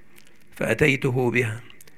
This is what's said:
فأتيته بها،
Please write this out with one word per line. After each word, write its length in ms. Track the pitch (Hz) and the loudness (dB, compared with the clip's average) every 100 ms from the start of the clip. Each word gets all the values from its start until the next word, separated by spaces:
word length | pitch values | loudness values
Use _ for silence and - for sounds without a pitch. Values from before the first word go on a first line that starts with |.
| - - - - - - | -18 -18 -18 -18 -18 -4
فأتيته 760 | - 113 156 135 135 127 123 | 0 4 4 4 2 2 4
بها، 300 | 120 117 110 - - - | 4 2 -2 -10 -16 -16